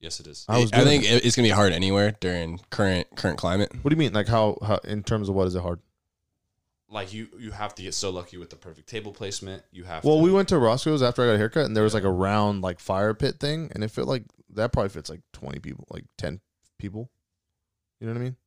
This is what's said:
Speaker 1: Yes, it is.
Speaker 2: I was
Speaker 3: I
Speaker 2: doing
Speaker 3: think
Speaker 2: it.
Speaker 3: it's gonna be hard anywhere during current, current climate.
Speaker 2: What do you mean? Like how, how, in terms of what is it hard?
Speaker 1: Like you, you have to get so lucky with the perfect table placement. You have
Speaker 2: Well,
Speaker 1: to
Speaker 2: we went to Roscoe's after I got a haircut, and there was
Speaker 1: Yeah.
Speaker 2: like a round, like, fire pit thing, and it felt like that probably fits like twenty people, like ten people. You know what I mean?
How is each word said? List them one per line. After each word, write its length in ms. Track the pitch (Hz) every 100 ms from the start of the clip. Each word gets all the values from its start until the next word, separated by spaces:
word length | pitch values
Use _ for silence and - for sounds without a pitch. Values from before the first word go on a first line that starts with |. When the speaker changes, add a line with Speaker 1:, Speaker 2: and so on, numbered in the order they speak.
Speaker 1:
Yes, 180 | 82 -
it 80 | 76
is. 160 | 73 -
Speaker 2:
I 100 | 113
was 100 | 120
Speaker 3:
I 100 | 113
Speaker 2:
doing 180 | 131 147
Speaker 3:
think 20 | 104
Speaker 2:
it. 180 | 117 120
Speaker 3:
it's 120 | 117
gonna 80 | 117
be 60 |
hard 200 | 101 104
anywhere 400 | 85 95 98 104 -
during 400 | 92 90 82 87 _
current, 360 | - 101 90 - -
current 220 | 98 -
climate. 340 | - 95 101 -
Speaker 2:
What 80 | 139
do 40 |
you 60 | 160
mean? 120 | 143
Like 160 | 101 101
how, 300 | 113 107 -
how, 180 | 104 98
in 180 | - 104
terms 260 | 104 113 98
of 60 | 98
what 120 | 92
is 80 | 90
it 60 |
hard? 180 | 87 87 _ _ _ _ _ _ _ _ _ _ _
Speaker 1:
Like 240 | 104 95
you, 160 | 107 110 -
you 120 | 110
have 220 | 101 104 -
to 80 |
get 100 | 92
so 160 | - 98
lucky 260 | 90 87 90
with 140 | 85
the 80 | -
perfect 320 | 92 78 -
table 240 | 113 104
placement. 500 | - 101 98 95 95 _
You 140 | 90 87
have 180 | 82
Speaker 2:
Well, 140 | 135 156
Speaker 1:
to 60 |
Speaker 2:
we 60 | 170
went 180 | 190 196
to 80 | 180
Roscoe's 420 | 120 123 - 156
after 220 | 123 120
I 40 | 123
got 80 | 107
a 20 |
haircut, 280 | 107 160 139
and 80 | 110
there 80 | 107
was 80 |
Speaker 1:
Yeah. 60 | 107
Speaker 2:
like 40 |
a 80 | 98
round, 500 | 90 95 104 104 101
like, 180 | 92 87
fire 320 | - 95 104
pit 260 | 110 139 -
thing, 320 | 143 156 160
and 80 | -
it 60 | 107
felt 200 | - 127
like 160 | 135 107 _ _
that 240 | 98 113
probably 160 | - 101
fits 200 | 82 76
like 120 | 80 _
twenty 280 | - 69 69
people, 280 | 73 67 -
like 140 | 82 - _
ten 240 | 80 85 _ _ _ _
people. 320 | 101 101 123 _ _ _ _ _ _ _ _ _
You 60 | 113
know 60 |
what 60 | 117
I 40 | 123
mean? 100 | 127